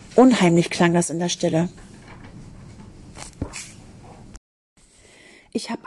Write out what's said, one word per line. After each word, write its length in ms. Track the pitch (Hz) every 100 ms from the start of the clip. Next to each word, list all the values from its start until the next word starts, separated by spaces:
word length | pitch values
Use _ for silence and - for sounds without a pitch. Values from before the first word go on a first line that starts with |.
| -
Unheimlich 560 | - 254 226 180 170 165
klang 240 | - 170
das 160 | 175 170
in 80 | 160
der 100 | 175
Stille. 400 | - 175 160 175 - - - - - - - - - - - - - - - - - - - - - - - - - - - _ _ _ _ _ _ _ - - - _
"Ich 180 | 233 -
hab 100 | 226